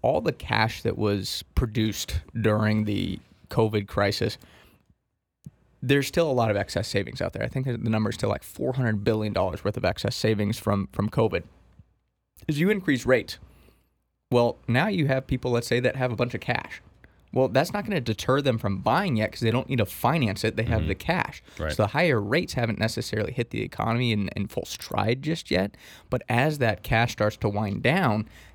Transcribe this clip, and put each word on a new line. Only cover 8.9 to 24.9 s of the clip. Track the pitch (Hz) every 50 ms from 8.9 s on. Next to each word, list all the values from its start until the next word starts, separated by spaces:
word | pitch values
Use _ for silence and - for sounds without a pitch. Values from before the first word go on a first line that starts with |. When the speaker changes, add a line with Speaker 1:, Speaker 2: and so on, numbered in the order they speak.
| 107 101 101
Speaker 1:
billion | 117 110 107 107 107 101
dollars | 95 95 92 80 - -
worth | 104 - -
of | 95
excess | 92 92 - - 101 -
savings | - - 110 110 101 104 101 110 -
from, | - 107 101 101 95 -
from | - - 104 -
covid. | - - 117 107 - 90 - - - - _ _ _ - - _ _ _ _ _ _ _ _ _ _ - - -
As | 151 143
you | 170 196
increase | 220 196 - - 139 120 - 123
rates, | 131 113 - - - - - - - - _ - _ _ _ _ _ _ _ _ _ _ _ _
well, | 123 120 120 117 - - - -
now | 120 131 170 220
you | 202 175 147
have | 143 131 131 127 -
people, | 131 123 - 127
let's | 120 117 117 -
say, | 120 120
that | 123 120 -
have | 135 127 127
a | 117
bunch | 104 120 127 -
of | -
cash. | - - 117 - - - - - - - _ _ - - _ _ _ _
Well, | - 123 131 101
that's | 107 131 160 - -
not | 208 -
gonna | 214 202 160
deter | 120 117 107 - - - 135 143
them | 139 135 117 107
from | - 98 98 92
buying | 90 110 123 170 202 180 127 107
yet | 107 -
'cause | - -
they | 117 113
don't | 110 131 - -
need | 139 117
to | 101
finance | - - - - 120 151 170 127 101 104 - -
it. | 113 -
They | 110 110
have | - 113 110
Speaker 2:
Mm-hmm. | - 87
Speaker 1:
the | 95
cash. | - - - 170 180 - - - - - - - -
Speaker 2:
Right. | 85 78
Speaker 1:
So | 76 - 107
the | 101
higher | - 147 180 165 131 107
rates | 101 101 127 170 185 - -
haven't | 127 120 113 110 -
necessarily | 107 117 - 113 113 - - 110 104 - -
hit | 123 120 -
the | - 113
economy | 104 - - - 107 113 117 120 127 120
in, | 110 104 101 -
in | - 98 101 -
full | - - -
stride | - - - - -